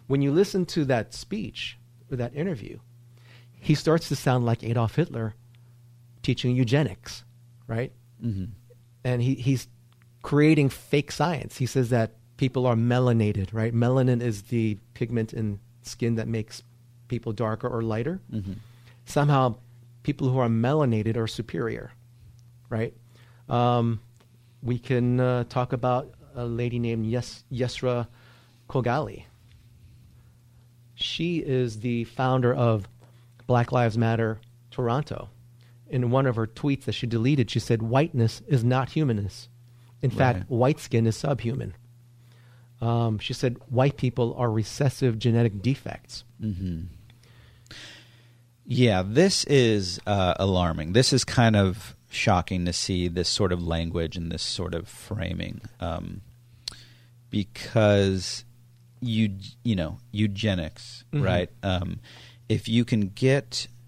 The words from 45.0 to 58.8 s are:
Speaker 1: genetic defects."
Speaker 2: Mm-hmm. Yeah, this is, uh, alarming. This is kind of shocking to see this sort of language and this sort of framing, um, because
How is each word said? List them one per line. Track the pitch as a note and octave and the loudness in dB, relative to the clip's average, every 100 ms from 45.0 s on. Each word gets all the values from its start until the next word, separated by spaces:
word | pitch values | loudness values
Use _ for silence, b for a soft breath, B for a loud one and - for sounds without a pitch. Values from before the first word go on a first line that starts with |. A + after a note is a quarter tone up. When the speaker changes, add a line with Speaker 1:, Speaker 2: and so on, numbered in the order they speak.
| C3 A2 | 0 2
Speaker 1:
genetic | A#2+ A#2 A#2 G2 | 2 4 2 0
defects." | G#2 C#3 - - - - - - | -2 -4 -6 -14 -14 -18 -18 -8
Speaker 2:
Mm-hmm. | G#2+ F2+ F#2 E2 E2+ - - B B B B B B B B B B B B B B _ - | -6 -4 -6 -6 -10 -14 -20 B B B B B B B B B B B B B B _ -6
Yeah, | A#2+ B2 F#2 | 2 4 4
this | F#2 A#2+ F#3+ - | 2 4 4 2
is, | - C#3+ A#2 G#2+ F#2 F2 - | 2 4 4 2 0 -6 -2
uh, | G2+ F#2 - | 2 2 2
alarming. | G2 F#2 F2 D#2+ D#2 | 2 2 2 -2 2
This | G#2+ C3 | 2 4
is | C3 | 2
kind | - - A#2 G#2+ | 2 4 4 6
of | G2 F2 - - _ | 4 0 -10 -20 _
shocking | - A#2+ F2+ - F#2 | -2 2 2 2 -2
to | F2 | -2
see | E2+ - F#2 F2 | -2 -2 -2 0
this | F2 E2+ | 0 -2
sort | - G2 | 0 0
of | F2+ | 0
language | E2+ E2 E2 E2+ E2 F2 | -2 -2 -2 -2 -4 -4
and | E2 | -6
this | E2 | -6
sort | - - F2 | -6 -6 -6
of | E2+ E2 | -6 -10
framing, | - - G#2 F2+ F2 F2+ - - - | -16 -10 -6 -6 -6 -8 -10 -16 -10
um, | E2+ E2 G1+ F#2 - - _ B B B B B B B _ | -8 -6 -8 -12 -16 -20 _ B B B B B B B _
because | G#2 G2 - - A#2 G#2+ G2+ G2 F#2+ - - - - - _ | -6 -4 -8 -2 4 6 6 4 0 -4 -10 -14 -20 -20 _